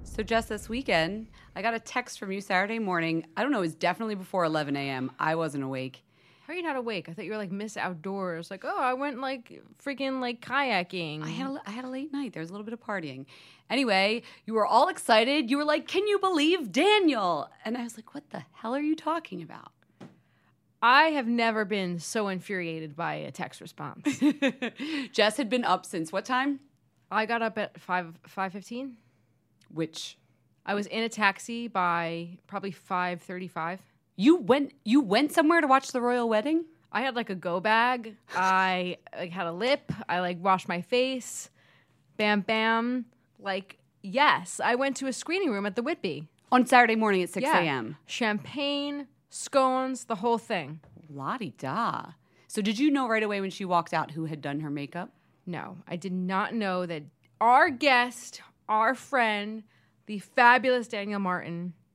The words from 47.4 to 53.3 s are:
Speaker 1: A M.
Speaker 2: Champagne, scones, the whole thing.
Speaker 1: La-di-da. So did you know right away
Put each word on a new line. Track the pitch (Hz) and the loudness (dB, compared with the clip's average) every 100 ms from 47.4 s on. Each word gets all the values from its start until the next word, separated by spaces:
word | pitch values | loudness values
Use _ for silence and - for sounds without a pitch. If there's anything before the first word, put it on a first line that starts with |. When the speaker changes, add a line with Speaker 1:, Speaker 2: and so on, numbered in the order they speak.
| 269 | 2
Speaker 1:
A | 262 165 | 4 2
M. | 131 110 147 - | 0 -4 -12 -12
Speaker 2:
Champagne, | - 220 208 - 277 285 285 285 285 277 _ _ | -2 -2 -2 -6 -6 -4 -2 -4 -8 -12 _ _
scones, | - - 277 262 254 262 254 - | -14 0 2 2 2 -2 -6 -6
the | 214 | -4
whole | 240 233 | 0 -2
thing. | - 196 139 156 - - 151 | -2 -6 -6 -12 -16 -20 -16
Speaker 1:
La-di-da. | 139 135 254 135 - 131 175 226 - - - _ _ _ | -8 -6 -6 -8 -8 -6 -2 -2 -4 -10 -18 _ _ _
So | - | -2
did | 202 214 | -2 2
you | 302 | 2
know | 277 247 | 4 2
right | 220 | 0
away | 214 | 0